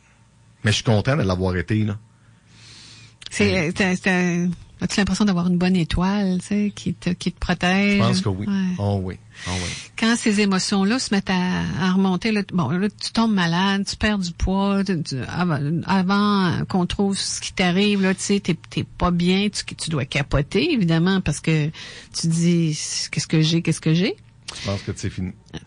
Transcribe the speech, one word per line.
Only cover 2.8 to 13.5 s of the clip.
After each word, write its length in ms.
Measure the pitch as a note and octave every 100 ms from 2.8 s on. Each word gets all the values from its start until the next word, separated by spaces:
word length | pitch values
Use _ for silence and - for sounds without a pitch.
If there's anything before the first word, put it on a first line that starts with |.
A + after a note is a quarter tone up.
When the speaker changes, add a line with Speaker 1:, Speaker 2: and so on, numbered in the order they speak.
| - - - - -
Speaker 2:
C'est, 200 | - G#3
Speaker 1:
Ouais. 200 | F#3 D#3+
Speaker 2:
t'as, 240 | F3+ F#3+ F3+
t'as, 380 | - F3+ F3+ F3 F3+ E3+ - -
as-tu 140 | F#3 -
l'impression 260 | G3 F#3+
d'avoir 220 | G#3 F3 F3
une 100 | F3
bonne 180 | F3+ F#3
étoile, 600 | D#3+ - F3+ G#3 F#3+ F3+
tu 60 | -
sais, 240 | G3+ G#3
qui 180 | G3+ -
te, 160 | - -
qui 220 | F3+ -
te 60 | -
protège ? 560 | - F3 F3 F#3+ G3+
Speaker 1:
Je 40 | G3+
pense 220 | F#3+ F#3
que 80 | F#3+
oui. 180 | F#3+ G#3
Speaker 2:
Ouais. 80 | G3 F#3 F3+
Speaker 1:
Oh 240 | G2+ G2+
oui. 140 | F#2 F2+ - - -
Oh 20 |
oui. 140 | F#2 F2 - - -
Speaker 2:
Quand 180 | A3+ A#3
ces 220 | A3+ G3+
émotions-là 580 | G#3 F#3+ - G3+ F#3+ B3+
se 160 | -
mettent 160 | G3 F#3+
à, 320 | F#3 F3+ F3+ E3 D#3
à 120 | F#3
remonter, 380 | F#3 F#3+ F3+ A3
là, 120 | G#3+
t-, 120 | G3
bon, 140 | F3+ B2+
là, 200 | F3+ G3+
tu 200 | - -
tombes 200 | - A3+
malade, 540 | G3+ E3+